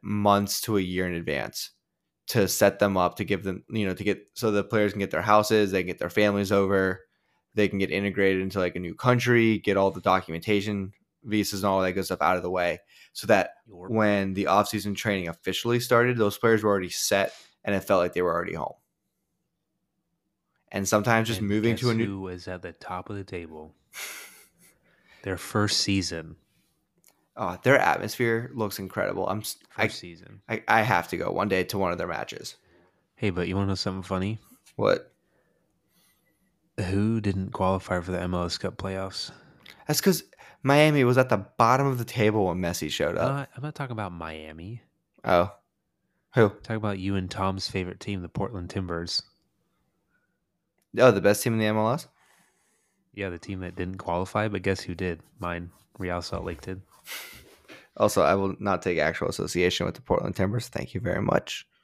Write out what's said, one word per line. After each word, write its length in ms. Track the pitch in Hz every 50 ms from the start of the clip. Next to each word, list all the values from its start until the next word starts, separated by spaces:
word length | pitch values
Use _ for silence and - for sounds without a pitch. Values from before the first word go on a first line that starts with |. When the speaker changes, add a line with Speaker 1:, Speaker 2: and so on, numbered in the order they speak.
Speaker 1:
months 600 | - 101 104 104 104 104 101 101 101 98 - -
to 160 | - - 107
a 40 | 101
year 260 | 92 90 90 90 92
in 60 | 90 87
advance 580 | 85 82 80 71 65 50 - - - - - _ _ _ _ _ _ _ _ _ _ -
to 200 | - - 117 98
set 320 | 90 - - 104 101 98 -
them 180 | 101 101 98
up, 180 | 92 90 87 -
to 80 | - 101
give 200 | 82 101 87 85
them, 200 | 95 95 101 - -
you 180 | 107 110 101
know, 60 | 95 92
to 100 | - 95
get, 240 | 104 95 - - _ -
so 180 | - 120 110
the 120 | 101 101 95
players 280 | - 117 107 104 101
can 80 | 95 104
get 120 | 98 87
their 100 | - 80
houses, 500 | 90 107 104 107 104 - 110 107 104 95
they 100 | 95 92
can 60 | 87
get 120 | 90 85 -
their 100 | 87 87
families 420 | - 107 104 104 101 101 101 95
over, 500 | 104 98 98 95 98 95 95 95 92 - - _ _ _ _ _ _ _ _ _ -
they 120 | 107 104
can 120 | 92 98 98
get 120 | 98 82
integrated 500 | 80 98 101 101 87 101 98 95 95 92
into, 180 | 95 95 95 98
like, 160 | 90 90 -
a 40 | 90
new 140 | 90 85 82
country, 640 | - - 123 123 123 123 123 120 117 113 113 110 110
get 180 | - 104 98
all 140 | 95 98 98
the 100 | 82 90
documentation, 920 | - - 92 92 - - 80 85 - 110 104 101 98 110 104 98 95 95 - _ _ _ _ _ -
visas 400 | 110 107 104 98 - 101 98 98
and 60 | 101
all 120 | 95 95
that 120 | 92 92 90
good 120 | 98 92
stuff 160 | - 92 -
out 160 | 78 87 92
of 60 | 90 87
the 80 | 90
way, 280 | 92 90 87 87 80 - _ _ _ - - _ -
so 140 | - -
that 240 | 101 107 95 - - - _ _
Speaker 2:
Your 220 | 113 101 87 90 95
Speaker 1:
when 440 | 107 110 107 104 101 98 98 98 95
the 140 | 98 92
off-season 480 | 73 92 101 123 - - 104 92 104 98
training 320 | - - 110 101 92 87
officially 520 | 82 82 _ - 95 90 - - 117 120 120
started, 380 | 123 123 123 117 120 127 123
those 200 | 117 107 101 -
players 260 | - - 117 113 107 104
were 60 | 104
already 200 | 101 98 92 87
set 440 | - - - - 101 98 98 - - - - _ _ _ -
and 100 | - 101
it 60 | 95
felt 200 | - - 98 90
like 120 | 87 87 -
they 80 | 90
were 120 | 90 87 82
already 200 | 87 - 85 82
home. 220 | 82 - - - _ _ _ _ _ _ _ _ _ _ _ _ _ _ _ _ _ _ _ _ _ _ _ _ _ _ _ _ _ _ _ _ _ _ _ _ _ _ -
And 160 | - 101 98
sometimes 400 | - 110 107 101 120 113 113 110
just 120 | 113 113 92
Speaker 2:
And 100 | 107 101
Speaker 1:
moving 260 | 104 107 104 117 113
to 100 | - 120
Speaker 2:
guess 40 | 123
Speaker 1:
a 60 | 113
new 80 | 113 107
Speaker 2:
who 160 | 101 98 98
was 260 | 95 92 90 90 -
at 140 | 92 92 87
the 100 | 90 87
top 380 | 82 - - - 92 90 - -
of 80 | 104
the 60 | 98 92
table? 500 | - 95 87 85 78 78 78 78 80 _ _ _ _ - - - - - - - - - - - _ _ _ _ _ _ _ _ _ _ _ _ _ _ - -
Their 140 | 98 92
first 440 | 87 - - - 107 104 104 - -
season. 540 | - - 98 98 90 - 87 82 80 80 82 _ _ _ _ _ _ _ _ _ _ _ _ _ _ - _ _ _ _ -
Speaker 1:
Oh, 220 | 117 110 87 90 - -
their 140 | 127 139
atmosphere 720 | 127 - 85 71 - - 107 - - 120 117 113 113 123 - -
looks 260 | 117 107 98 - -
incredible. 480 | 95 92 - - 95 95 92 92 92
I'm 120 | 95 98 104
s-, 180 | 104 - - _ _ _ -
I, 100 | - 113
Speaker 2:
First 120 | 110 - -
season. 420 | - 87 85 82 90 - 101 101 _
Speaker 1:
I, 160 | - 113 110 -
I 140 | - 113 113 107
have 260 | 120 98 85 82 -
to 80 | 87
go 140 | 87 - -
one 180 | - 90 98 104
day 140 | 95 92 90
to 120 | - -
one 140 | 98 95 87
of 60 | 87
their 100 | 87 87
matches. 480 | 87 80 57 - - - - - - - _ _ _ _ _ _ _ _ _ _ _ _
Speaker 2:
Hey, 140 | - 117 101
but 180 | 87 90 87
you 80 | 92 95
wanna 120 | 98 98
know 80 | 98 95
something 280 | - - 101 92 95 90
funny? 360 | - 95 92 95 104 110 107 _ _ - _ _ - -
Speaker 1:
What? 340 | - 107 101 - - - _ _ _ _ _ _ _ _ _ _ _ _ _ _ _ _ _ _ _ _ _ _ _ _ _ _ _ _ _ _ _ _ _ - -
Speaker 2:
Who 400 | 98 90 95 101 104 110 113 113
didn't 320 | 104 101 95 95 92 -
qualify 480 | - - 95 92 95 92 - - 92 90
for 120 | 85 92
the 100 | 90 87
M 120 | 90 90 90
L 120 | 87 87
S 120 | 87 -
Cup 200 | - - 92 -
playoffs? 540 | - - 98 95 95 95 95 - - - - - - - _ _ _ - - - - -
Speaker 1:
That's 120 | - 151 -
'cause 240 | - 196 180 - - _ - _ - - - _ -
Miami 400 | 131 143 147 151 156 147 143 127
was 140 | 120 123
at 120 | 131 131 127
the 80 | 117
bottom 500 | 98 98 - _ - 117 113 127 131 139
of 100 | 139 127
the 80 | 120 117
table 400 | - - 123 107 107 107 110 98
when 120 | 90 85
Messi 320 | 92 90 85 87 - 80 73
showed 260 | - - 73 78 90
Speaker 2:
I'm 80 | - 85
Speaker 1:
up. 100 | - 135
Speaker 2:
not, 140 | 143 135 - -
I'm 60 | 123 139
not 120 | 151 -
talking 180 | - 139 120 117
about 180 | 110 104 92
Miami. 720 | 87 82 82 80 80 78 78 78 78 82 85 101 120 120 _ _ _ _ _ _ _ _ -
Speaker 1:
Oh. 280 | - 90 87 90 90 - _ _ _ _ _ _ _ _ _ _ _ _ _ _ _ -
Who? 140 | 131 110 101
Speaker 2:
Talking 260 | - - - - 113
about 240 | 110 107 104 98 95
you 160 | 92 98 98
and 160 | 95 92 87
Tom's 360 | - 101 95 95 95 98 -
favorite 320 | - - 98 90 90 92 -
team, 220 | - 101 101 92
the 80 | 87 82
Portland 400 | - - 98 98 117 92 87 90
Timbers. 540 | - 101 92 87 85 85 85 87 - - - _ _ _ _ _ _ _ _ _ _ _ _ _ _ _ _ _ _ _ _ _ _ _ _ _ _ _ _ _ _ _ _ _ -
Speaker 1:
Oh, 140 | - 127 127
the 100 | 104 98
best 200 | 85 101 104 - -
team 100 | 123 113
in 60 | 110
the 60 | 110
M 120 | 107 107
L 140 | 110 107 113
S? 160 | 131 160 - - _ _ _ _ _ _ _ _ _ _ _ _ _ _ _ _ _ _ _ _ -
Speaker 2:
Yeah, 160 | 104 98 92
the 100 | 87 85
team 220 | - - 98 92
that 140 | 92 87 90
didn't 220 | 95 90 90 95
qualify, 500 | 92 - - 85 87 92 - - 107 107
but 140 | 110 101 101
guess 200 | 90 98 95 -
who 140 | - - 87
did? 260 | 82 95 90 82 82 - _ _ -
Mine. 320 | 87 87 87 87 87 87 - _ _ _ _
Real 240 | - 90 90 87 90
Salt 240 | 87 - 95 90 90
Lake 160 | 92 87 -
did. 200 | - 92 92 95 - _ _ _ - - - - - - - - - - - _ _ - - - - _ -
Speaker 1:
Also, 240 | - 107 101 - 95
I 140 | 78 73 95
will 200 | 98 98 98 92 -
not 220 | 101 101 92 87
take 180 | - 95 87 80
actual 280 | 73 80 85 - 85
association 580 | - - - 90 87 - 90 90 92 - - 90
with 100 | 92 -
the 60 | -
Portland 340 | - - 95 - - 98 -
Timbers. 340 | - 95 101 110 120 - -
Thank 240 | - - - - -
you 80 | -
very 200 | 113 90 92 98
much. 460 | 104 - - - - - - - - _ _ _